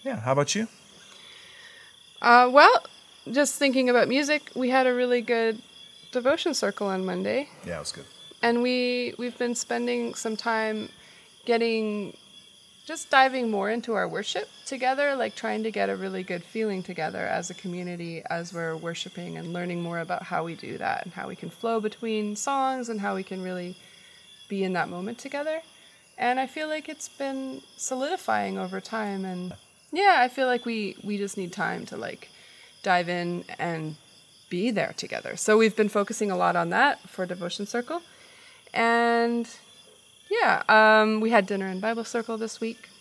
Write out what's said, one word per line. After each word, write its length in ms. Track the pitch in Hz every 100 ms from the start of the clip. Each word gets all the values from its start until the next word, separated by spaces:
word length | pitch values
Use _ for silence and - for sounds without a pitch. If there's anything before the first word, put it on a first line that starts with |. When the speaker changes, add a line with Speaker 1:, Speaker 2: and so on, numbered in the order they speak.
Speaker 1:
Yeah, 180 | 269 254
how 100 | 117
about 240 | 139 143 202
you? 140 | 226 - - - - - - - - - - - - - - -
Speaker 2:
Uh, 280 | 233 240 247
well, 360 | 262 339 508 - - - - -
just 260 | 240 285 -
thinking 340 | 277 254 254
about 180 | 240 202
music, 440 | 262 285 302 - -
we 140 | 254
had 180 | 262 254
a 60 |
really 280 | 247 247 247
good 400 | 233 233 226 220 - - - - -
devotion 440 | 254 247 320 349 285
circle 320 | 202 202 202
on 180 | 190 185
Monday. 420 | 180 196 226 196 -
Speaker 1:
Yeah, 140 | - 117
it 40 |
was 100 | 73
good. 140 | - - - - -
Speaker 2:
And 220 | 233 240
we, 500 | 247 254 247 247 240 -
we've 180 | 247 240
been 160 | 240
spending 600 | 240 - 240 240 240 233 -
some 200 | 226 220
time 540 | 233 220 220 214 220 - - - - _ -
getting, 720 | 233 233 226 214 208 196 - - - - _ _ _
just 280 | - 311 -
diving 380 | 277 262 262 233
more 200 | 208 196
into 240 | 233 220
our 140 | 208 180
worship 420 | 165 220 180 208 - -
together, 500 | 269 254 269 285 269
like, 200 | 226 -
trying 280 | 226 214
to 80 | 220
get 180 | 208 196
a 60 | 196
really 280 | 190 190
good 200 | 185 180
feeling 380 | 175 220 220 190
together 420 | 180 175 156 175 -
as 240 | - 175
a 40 |
community 680 | 175 190 175 180 175 170 165 -
as 220 | 170 175
we're 240 | 170 165 160
worshiping 640 | 170 170 - - 175 160
and 160 | 165
learning 280 | 175 175 175
more 180 | 170 170
about 240 | 165 175
how 200 | 180 170
we 120 | 165 165
do 240 | - -
that 260 | - - -
and 80 |
how 140 | 180 -
we 80 | 185
can 140 | 170
flow 300 | - 226 226
between 560 | 214 214 226 220 208 208
songs 540 | - 277 262 262 240
and 100 | 220
how 160 | 202 196
we 80 |
can 180 | 190 190
really 340 | 185 180 180 180 - - - - - - -
be 140 | 196
in 100 | 190
that 160 | 180 -
moment 300 | 175 190 240
together. 420 | 277 285 294 311 330 - - - _ -
And 220 | 240 254
I 80 | 262
feel 200 | 311 311
like 220 | 311 302
it's 180 | 302 -
been 540 | - 277 269 269 262 - -
solidifying 800 | - 262 277 359 - - 196 190
over 240 | 185 190
time. 440 | - 226 214 196 190
And 280 | 180 180 180 _ _ _
yeah, 240 | 311 403 311
I 100 | 247
feel 200 | 247 254
like 180 | 247 240
we, 320 | 226 202 -
we 140 | - 202
just 200 | 202 202
need 160 | 180
time 320 | 175 170 175 -
to, 120 | -
like, 320 | - - - - - - - -
dive 280 | - 180 170
in 360 | 175 175 175 170 -
and 360 | 170 165 156 156 _ _ _ _ -
be 220 | 180 226
there 220 | 208 156 -
together. 400 | - 58 - -
So 200 | - 214
we've 180 | 220 214
been 140 | 214
focusing 400 | 208 202 220 208
a 60 | 185
lot 200 | 180 175
on 140 | 170
that 360 | 185 277 - -
for 180 | - 180
Devotion 400 | 180 175 - 202
Circle. 340 | 240 240 330 - - - - - - -
And 760 | - 226 233 233 233 233 233 233 - - - - - _ _ -
yeah, 360 | 440 302 - -
um, 540 | 220 220 214 214 214
we 80 | 220
had 160 | 233 190
dinner 220 | 202 190
and 120 | 185
Bible 240 | 214 233
Circle 340 | 226 240 226 220
this 220 | 220 -
week. 300 | 226 233 - -